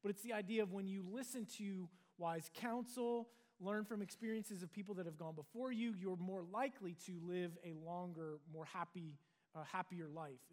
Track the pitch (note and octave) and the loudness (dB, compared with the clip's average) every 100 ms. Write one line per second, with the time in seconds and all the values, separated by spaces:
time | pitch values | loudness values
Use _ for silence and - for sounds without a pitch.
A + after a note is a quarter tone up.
0 | G3+ G3+ A#3 G#3+ F#3+ A3+ G#3 G3 G3 G3 | 0 0 0 0 4 6 6 4 0 0
1 | F#3 A3+ B3+ C4 G#3+ - G3+ F#3+ F3 - | 0 -2 -2 -2 -4 -2 -2 0 -4 -8
2 | - - E3+ E3 D#3+ - F#3 A#3+ A#3+ B3 | -20 -2 2 2 -2 -2 0 2 0 2
3 | A#3+ A#3+ A#3 - - _ F#3 G#3 G#3 G#3+ | 4 4 0 -10 -20 _ 2 2 2 0
4 | G3 - A3+ A3 G#3 G3+ F3+ - G3 F#3 | -2 -2 0 0 0 -4 -4 -6 -4 0
5 | E3+ D#3 D#3+ D#3+ C#3+ A#3 B3+ A#3+ A#3 G3 | -2 -2 -4 -4 -6 -2 2 4 4 4
6 | F#3+ F3+ F#3 F#3+ F3 G#3 C4+ C4 F#3 E3+ | 2 2 2 0 0 2 2 2 -4 -4
7 | - F3 E3+ F3+ F3+ E3+ F3 D#3+ D#3+ F3 | -6 -4 0 2 2 -2 -6 -6 -4 -2
8 | F3+ E3 D#3+ D3+ D3 D#3 D#3+ F3+ E3+ F3+ | -2 -2 -2 -4 -6 -8 -6 -2 -2 -4
9 | D#3+ D3 _ _ _ D#3+ D3+ F#3+ F3+ F3+ | -6 -8 _ _ _ -8 -2 0 0 -2
10 | D#3+ D#3 D#3 B2+ - | -4 -4 -6 -8 -14